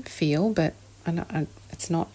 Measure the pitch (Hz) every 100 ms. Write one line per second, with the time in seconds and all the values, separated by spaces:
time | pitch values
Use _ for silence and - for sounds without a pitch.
0 | - - 156 147 214 214 156 - - -
1 | - 165 - 160 151 - - - - 165
2 | -